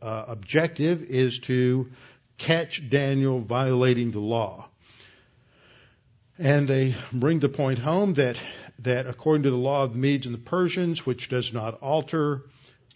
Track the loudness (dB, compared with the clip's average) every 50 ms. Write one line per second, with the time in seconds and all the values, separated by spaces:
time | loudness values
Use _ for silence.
0 | -10 -8 -8 -8 -8 -10 -12 -12 -10 0 2 2 2 2 0 0 0 0 0 0
1 | -2 -2 0 2 2 2 0 -2 -4 -2 0 2 4 4 2 2 0 -4 -8 -18
2 | -20 -20 -20 _ _ _ _ -8 0 2 2 2 2 -4 -8 -10 -4 0 0 2
3 | 2 2 2 2 2 2 0 -2 -2 -2 0 0 2 2 2 4 4 4 4 4
4 | 2 -2 -2 -4 -2 -2 0 0 -2 -2 -6 -12 -18 -20 _ _ _ -20 -20 -20
5 | -20 -20 -20 _ _ _ _ _ _ _ _ _ _ _ -20 -20 -20 _ _ _
6 | _ _ _ _ _ _ _ -2 2 2 4 4 4 2 2 2 2 0 0 -4
7 | -6 -6 -4 0 2 2 2 2 2 0 0 0 0 0 0 0 0 0 2 2
8 | 2 2 2 2 2 0 0 -4 -10 -14 -14 -16 -18 -20 -20 -8 -2 -2 0 0
9 | -2 -6 -10 -2 2 2 2 4 4 2 2 2 0 0 0 0 0 -2 -2 0
10 | 2 2 2 0 -2 -6 -8 -10 -8 -4 0 0 0 0 0 0 0 -2 -2 -2
11 | -4 -4 -4 -4 -4 -4 -4 -2 -2 -2 -6 -6 -6 -6 -8 -8 -4 0 0 0
12 | 0 0 -2 0 0 0 -2 -4 -8 -14 -20 _ -20 -20 _ _ _ _ _